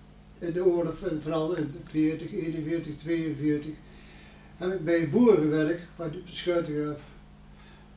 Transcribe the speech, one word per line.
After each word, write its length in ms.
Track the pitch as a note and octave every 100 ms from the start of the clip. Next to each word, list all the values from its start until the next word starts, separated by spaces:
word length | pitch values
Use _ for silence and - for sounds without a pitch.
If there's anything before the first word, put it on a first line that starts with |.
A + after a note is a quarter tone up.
| - - - -
in 140 | E3+
de 120 | E3+
oorlog, 360 | F#3 E3+ D#3+ D#3
en 220 | F#3+ D#3
vooral 320 | D3 D#3+ D#3
in 200 | E3+ C#3 - -
veertig, 420 | D#3 D#3 D#3+ E3
eenenveertig, 640 | - E3 D#3+ D3+ E3 D3+ C#3+
tweeënveertig, 760 | D3 E3 D#3+ C3+ D3+ D3 D3+ - - - - - - - - -
heb 160 | F3+
ik 120 | F#3+
bij 180 | D#3 E3+
een 80 | D#3
boer 240 | F#3+ A#3+
gewerkt, 480 | F3 D3+ D#3 D#3 E3+ - -
maar 100 | D#3+
op 60 | F3+ -
de 80 |
schuitengraaf. 640 | - F3+ E3+ D3 D3 D3+ D3 - - - - - - - - -